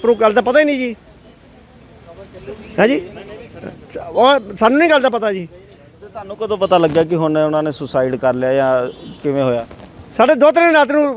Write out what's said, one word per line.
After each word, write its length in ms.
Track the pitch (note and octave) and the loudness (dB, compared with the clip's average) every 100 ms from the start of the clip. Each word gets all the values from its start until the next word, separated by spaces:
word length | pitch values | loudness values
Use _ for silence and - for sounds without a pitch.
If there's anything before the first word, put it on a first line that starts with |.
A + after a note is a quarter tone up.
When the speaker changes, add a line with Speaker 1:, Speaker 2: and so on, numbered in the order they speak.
Speaker 1:
ਨੂੰ 160 | A3+ A3+ | 0 2
ਗੱਲ 120 | A3 | 2
ਦਾ 80 | G#3 | 2
ਪਤਾ 200 | A3+ C4 | 2 2
ਹੀ 40 | |
ਨਹੀਂ 140 | D4+ C#4 | 2 0
ਜੀ, 180 | B3+ A3 - - - - - - - - - - - - G3 F#3 F#3+ G#3+ - - | -4 -8 -16 -20 -20 -20 -20 -20 -20 -20 -20 -20 -20 -20 -20 -18 -18 -18 -10 -2
ਹੈ 80 | G#3+ | 0
ਜੀ। 220 | C#4+ - - - - - E3+ - - - - E3+ | 0 -6 -16 -20 -20 -20 -18 -18 -18 -18 -16 -6
ਉਹ 480 | E3+ B3 C#4 G3+ G3 | 2 4 2 -2 -2
ਸਾਨੂੰ 220 | A3 C#4 | 0 2
ਨਹੀਂ 120 | E4+ | 4
ਗੱਲ 120 | D4+ | 2
ਦਾ 60 | B3+ | 2
ਪਤਾ 240 | A#3 G#3+ | -2 -4
ਜੀ। 160 | G3 E3+ - - - - - | -6 -10 -16 -20 -20 -20 -20
Speaker 2:
ਤੇ 60 | G3+ | -18
ਤੁਹਾਨੂੰ 300 | A3 G3+ G3+ | -16 -14 -10
ਕਦੋਂ 220 | G#3+ G#3 | -6 -4
ਪਤਾ 200 | F#3+ F#3 | 2 2
ਲੱਗਿਆ 260 | E3 D3+ | 4 2
ਕਿ 120 | D#3+ E3+ | 0 0
ਹੁਣ 200 | D#3+ D#3 | 0 0
ਉਹਨਾਂ 260 | D3+ D3+ | 0 0
ਨੇ 100 | D3+ | -2
ਸੁਸਾਈਡ 440 | C#3 C#3 C3+ C3 B2+ | -6 -4 -2 -2 0
ਕਰ 180 | C3 | -2
ਲਿਆ 200 | B2 B2+ | 0 0
ਜਾਂ 320 | C3+ C3+ C3 B2 - - - | 0 2 0 -2 -8 -18 -8
ਕਿਵੇਂ 200 | D3+ C#3 | -4 -2
ਹੋਇਆ? 240 | C3 A#2+ A#2 - - - - | 0 -2 -6 -16 -20 -20 -10
Speaker 1:
ਸਾਡੇ 240 | - A#3+ | 0 2
ਦੋਹਤਰੇ 320 | D4+ D4 E4 E4+ | 4 4 4 4
ਨੇ 60 | |
ਰਾਤ 200 | D#4 C#4 | 4 2
ਨੂੰ 120 | D4 D4 | 2 0